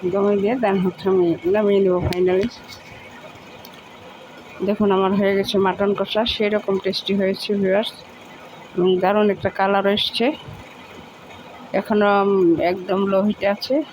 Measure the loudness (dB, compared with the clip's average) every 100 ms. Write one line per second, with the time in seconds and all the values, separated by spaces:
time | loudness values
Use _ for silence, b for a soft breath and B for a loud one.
0 | -2 0 2 2 2 0 0 2 0 -2
1 | 0 2 2 0 0 2 4 4 4 2
2 | 0 0 2 2 0 -4 -20 -20 -20 -20
3 | -20 -20 -20 -20 -20 -20 -20 -20 -20 -20
4 | -20 -20 -20 -20 -20 -8 -4 0 2 4
5 | 4 2 2 2 0 0 0 0 0 0
6 | -2 -2 -2 -2 0 -2 -2 -2 -2 -6
7 | -2 0 0 -2 -4 0 2 0 -2 -8
8 | -20 -20 -20 -20 -20 -20 -10 0 2 4
9 | 2 4 2 2 -2 0 0 2 2 0
10 | -2 0 -2 -2 -12 -18 -18 -20 -20 -20
11 | -20 -20 -20 -20 -20 -20 -6 -4 0 2
12 | 4 4 4 4 4 4 2 0 -2 -2
13 | 2 2 2 0 -2 -2 0 -2 -2